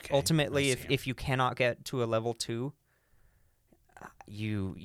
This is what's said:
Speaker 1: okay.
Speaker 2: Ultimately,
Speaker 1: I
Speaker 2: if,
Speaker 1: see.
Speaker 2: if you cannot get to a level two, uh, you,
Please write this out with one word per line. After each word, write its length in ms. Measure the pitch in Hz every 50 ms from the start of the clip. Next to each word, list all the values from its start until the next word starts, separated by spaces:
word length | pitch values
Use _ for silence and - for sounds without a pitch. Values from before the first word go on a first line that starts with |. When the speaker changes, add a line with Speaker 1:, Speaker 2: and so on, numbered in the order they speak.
| -
Speaker 1:
okay. 100 | - 147
Speaker 2:
Ultimately, 540 | 139 - - 160 156 143 - 143 143 139 139
Speaker 1:
I 40 |
Speaker 2:
if, 80 | 127 120
Speaker 1:
see. 40 | - -
Speaker 2:
if 160 | 139 127 -
you 80 | 135 123
cannot 420 | - - 139 131 127 127 123 120
get 280 | - 127 120 120 - -
to 160 | - - 127
a 40 | 117
level 280 | 113 110 110 113 120 117
two, 380 | - - - 117 113 123 143 - _ _ _ _ _ _ _ _ _ - _ _ _ _ _ _ _ _ _ _ _ _ _ _ -
uh, 40 | - - - - -
you, 500 | - 104 104 107 107 107 101 95 95 - -